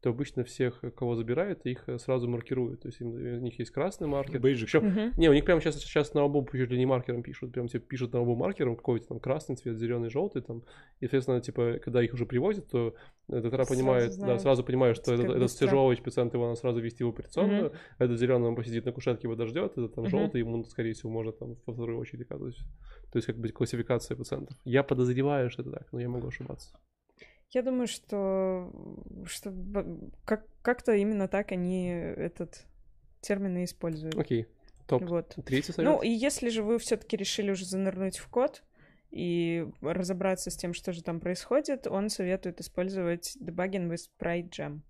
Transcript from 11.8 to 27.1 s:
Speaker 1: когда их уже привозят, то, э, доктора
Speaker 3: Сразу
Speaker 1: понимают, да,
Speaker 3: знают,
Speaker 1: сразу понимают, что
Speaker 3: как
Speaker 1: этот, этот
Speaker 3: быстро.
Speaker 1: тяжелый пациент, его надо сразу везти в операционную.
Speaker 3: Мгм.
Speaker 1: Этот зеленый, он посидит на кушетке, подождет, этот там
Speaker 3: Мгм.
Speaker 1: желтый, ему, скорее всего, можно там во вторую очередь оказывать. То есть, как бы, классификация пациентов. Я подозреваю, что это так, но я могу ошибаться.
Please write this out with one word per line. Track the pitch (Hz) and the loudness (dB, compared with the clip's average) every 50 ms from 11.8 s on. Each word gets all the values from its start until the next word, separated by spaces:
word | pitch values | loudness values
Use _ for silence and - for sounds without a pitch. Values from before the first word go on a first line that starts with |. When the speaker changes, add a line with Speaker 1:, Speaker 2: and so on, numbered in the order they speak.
Speaker 1:
когда | - - 117 123 120 | -4 0 2 2 2
их | 117 120 | 2 2
уже | 123 120 | -2 -4
привозят, | - 127 123 139 196 214 202 - - | 0 0 2 2 2 0 -2 -4 -2
то, | - 123 117 113 110 - - - - _ _ - | -2 0 0 0 -4 -8 -20 -20 -20 _ _ -4
э, | - 120 | -4 -2
доктора | 113 117 123 131 127 | 0 0 2 2 2
Speaker 3:
Сразу | 123 139 | 2 2
Speaker 1:
понимают, | 127 131 131 127 123 120 110 | 2 4 4 6 4 4 2
да, | 95 | 0
Speaker 3:
знают, | - - 127 123 113 | -2 0 0 0 2
Speaker 1:
сразу | - 139 135 123 123 | 6 4 4 4 4
понимают, | - 127 127 131 120 113 - | 2 4 4 6 4 4 2
что | - - | 2 2
Speaker 3:
как | 120 120 120 | 2 4 4
Speaker 1:
этот, | 117 - | 2 4
этот | 127 | 4
Speaker 3:
быстро. | 127 120 - - 143 | 2 2 4 4 4
Speaker 1:
тяжелый | 127 139 139 135 131 123 | 6 6 6 6 6 4
пациент, | - - 127 - - 123 117 - | 4 0 -4 0 0 0 2 2
его | 123 120 | 0 0
надо | 117 117 113 | 0 -2 -2
сразу | - 127 120 117 | 0 0 0 0
везти | 113 117 117 - 123 | -2 -4 -2 0 -2
в | 117 | -2
операционную. | 110 - - - - 160 185 202 202 208 175 147 | -2 -4 -10 -4 2 4 4 4 4 4 2 0
Speaker 3:
Мгм. | - - - - - - | -2 -6 -18 -20 0 2
Speaker 1:
Этот | 127 123 120 113 | 2 2 4 4
зеленый, | 123 123 131 123 120 117 | 4 4 6 4 4 2
он | 117 | 2
посидит | 120 113 117 117 113 113 | 0 -2 -2 -2 -2 -2
на | - | -2
кушетке, | 120 - 123 135 120 107 - 117 | -6 -2 0 -2 -2 0 -2 -4
подождет, | 113 110 120 113 117 165 196 202 | -2 -2 -2 -2 -2 -2 -2 -2
этот | - 131 120 110 - | -2 -4 -4 -4 -4
там | - 113 | -4 -2
Speaker 3:
Мгм. | - | 0
Speaker 1:
желтый, | - - 202 - - 123 | 2 2 2 2 0 0
ему, | 117 113 117 117 110 | -2 0 -2 -4 -6
скорее | - - - 117 113 | -6 -4 -4 -2 -2
всего, | 110 - - 117 | -4 -4 -6 -6
можно | 110 113 110 113 | -4 -4 -4 -4
там | 110 - 131 123 117 - - | -6 -8 -10 -12 -12 -12 -10
во | - | -10
вторую | 113 120 117 117 117 120 | -6 -4 -4 -4 -4 -4
очередь | 123 - - 120 | -6 -8 -10 -12
оказывать. | 120 - - 139 - 127 123 - - - - - - - - - - - | -10 -8 -8 -8 -8 -8 -8 -8 -10 -12 -12 -14 -18 -18 -18 -18 -20 -2
То | - 123 | -2 0
есть, | - | 0
как | - 110 117 | 0 -4 -4
бы, | 117 110 | -4 -6
классификация | - - 127 - - 117 117 - 127 117 - - 123 | -2 -2 -2 -2 0 -4 0 0 0 0 0 -4 -6
пациентов. | 120 - - 135 139 143 - 131 - - | -8 -6 -6 -6 -6 -6 -10 -14 -12 -6
Я | 127 120 135 | 2 2 2
подозреваю, | 139 - 139 123 127 123 123 127 135 143 143 139 127 123 | 4 4 2 4 4 4 4 2 2 2 2 2 0 0
что | - - | -2 -6
это | 123 135 | -8 -8
так, | 135 - - - | -10 -12 -12 -10
но | - 123 | -8 -6
я | 120 123 | -4 -4
могу | 123 123 123 127 | -4 -4 -6 -6
ошибаться. | 123 - 131 - - - - - - - _ _ _ _ _ _ | -8 -8 -10 -10 -12 -14 -14 -20 -20 -20 _ _ _ _ _ _